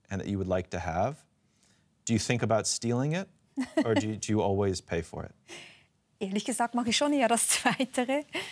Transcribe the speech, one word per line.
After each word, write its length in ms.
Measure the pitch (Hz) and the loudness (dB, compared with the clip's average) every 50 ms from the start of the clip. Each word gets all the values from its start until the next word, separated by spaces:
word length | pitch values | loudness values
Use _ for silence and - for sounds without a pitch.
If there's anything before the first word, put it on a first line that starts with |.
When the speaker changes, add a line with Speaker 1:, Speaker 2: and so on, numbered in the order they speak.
| _ - | _ -8
Speaker 1:
and 100 | 98 95 | -6 -6
that 80 | - - | -4 -2
you 100 | 101 95 | -2 -2
would 80 | 95 92 | 0 0
like 220 | 92 - - - | 0 -2 -2 -4
to 80 | - 87 | -6 -8
have, 460 | 82 85 80 87 101 131 156 - - _ _ _ _ _ _ _ _ _ _ _ _ _ _ _ _ | -6 -4 -2 0 0 0 -2 -6 -14 _ _ _ _ _ _ _ _ _ _ _ _ _ _ _ _
do 80 | - 117 | 0 0
you 60 | 110 | 2
think 240 | - - 127 113 127 | 2 0 0 0 2
about 240 | 110 113 107 98 | 2 2 2 2
stealing 460 | - - - - 117 120 123 135 151 156 | 0 -2 -2 -2 -2 -2 0 0 -2 -2
it? 160 | 180 196 - _ _ _ _ _ | -4 -4 -8 _ _ _ _ _
Speaker 2:
<laughs> 280 | 277 254 - - 330 - | -6 -6 -4 -2 0 2
Speaker 1:
Or 100 | - 214 | 2 2
do 120 | - 107 107 | 2 2 0
you, 80 | 110 | -2
do 160 | 104 - - 107 | -4 -2 0 2
you 80 | 107 | 2
always 400 | 87 101 98 98 101 98 92 - | 2 2 2 2 2 2 0 -2
pay 220 | - - 87 85 80 | -4 -4 -4 -4 -4
for 220 | - - - - | -4 -8 -10 -10
it? 80 | - - _ _ - - - - - - - _ _ _ _ _ _ _ - | -12 -14 _ _ -18 -18 -16 -18 -18 -20 -20 _ _ _ _ _ _ _ -8
Speaker 2:
Ehrlich 240 | 214 190 196 208 - | -6 -4 -2 -2 -2
gesagt 300 | - 233 - 233 233 - | -2 -2 -2 -2 0 0
mache 140 | 240 233 233 | -2 0 0
ich 60 | 220 | 2
schon 160 | - 294 285 294 | 2 2 2 4
eher 160 | 277 240 220 | 4 4 4
das 200 | 233 226 - - | 4 4 4 4
Zweitere. 760 | - - - 254 202 - 262 247 - 262 247 247 269 294 294 - - 339 - - | 2 2 2 2 2 2 0 -2 0 -2 0 0 0 -2 -2 -4 -8 -10 -10 -10